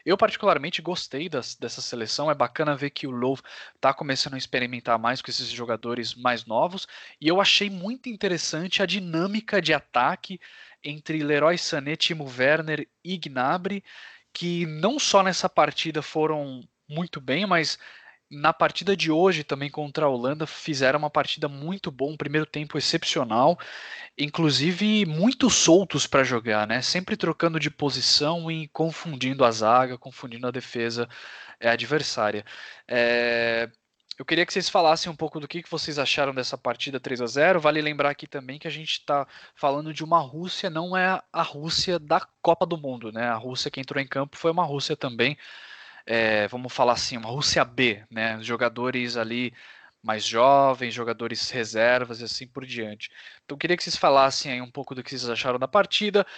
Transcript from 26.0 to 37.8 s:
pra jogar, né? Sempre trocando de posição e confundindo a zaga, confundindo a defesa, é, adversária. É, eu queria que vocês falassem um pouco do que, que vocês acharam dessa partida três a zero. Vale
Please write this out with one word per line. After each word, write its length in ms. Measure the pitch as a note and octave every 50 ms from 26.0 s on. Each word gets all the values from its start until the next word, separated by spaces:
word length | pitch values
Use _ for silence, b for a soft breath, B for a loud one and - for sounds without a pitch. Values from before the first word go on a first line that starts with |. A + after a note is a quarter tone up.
| -
pra 160 | - - C#3+ C3+
jogar, 420 | B2 B2+ A#2 A2+ A#2 G#2+ G#2+ G#2+
né? 140 | G#2+ A2+ B2+
Sempre 360 | B2+ - - F3+ F#3 - G#3+
trocando 420 | - - E3+ D#3+ - E3 E3 D#3+ D#3+
de 120 | D3 D3
posição 800 | - - D3 C#3+ B2+ C3 A#2+ - - - D3 D3 E3+ E3+ E3 D#3+
e 200 | D#3+ D#3+ D#3 D3
confundindo 760 | _ - D#3+ E3 D#3 - - E3+ D3 B2+ B2+ C3 C3+ C3+ C3
a 60 | A#2
zaga, 480 | A2+ A2 A2 G#2+ A#2+ B2+ B2+ B2+ B2+ B2
confundindo 480 | - C3 B2 - - B2+ A#2 A#2 B2+
a 40 | B2 B2
defesa, 560 | C3 A#2+ - - A#2+ A#2 A#2 A2+ A#2+ A#2+ A#2 B B B B B B B B B B
é, 100 | - A#2
adversária. 760 | A#2 A#2+ A#2 A2+ C#3+ D#3 C#3 - - B2+ A2 G#2 G#2 G#2 G2+ B B B B B B B B
É, 840 | - A#2+ A#2+ A#2+ A#2+ A#2+ A#2+ A#2+ A#2+ A#2 A#2 A#2 A#2 A#2 A2+ A#2 A#2 - _ _ _ _ _ _ _ - -
eu 60 | C#3
queria 200 | - E3 D#3+ F3
que 80 | - -
vocês 160 | G3 F3 -
falassem 420 | - G3+ E3+ D#3 D#3+ D#3+ - F3+
um 60 | D#3+
pouco 240 | - D#3+ D3+ - D#3+
do 80 | D3 -
que, 140 | - F3 E3
que 80 | -
vocês 280 | E3+ D#3 - - D3+ C#3+
acharam 360 | C3+ - - D#3 C#3+ C#3 C3
dessa 220 | C3 B2 - -
partida 440 | B2+ - B2 A#2+ - - C#3+ C3+ B2+
três 200 | - C3+ C3+ A#2+
a 60 | B2
zero. 340 | A2+ A2 C#3 D3+ F3+ F#3+ F3
Vale 200 | D3 D3+ D3+ D#3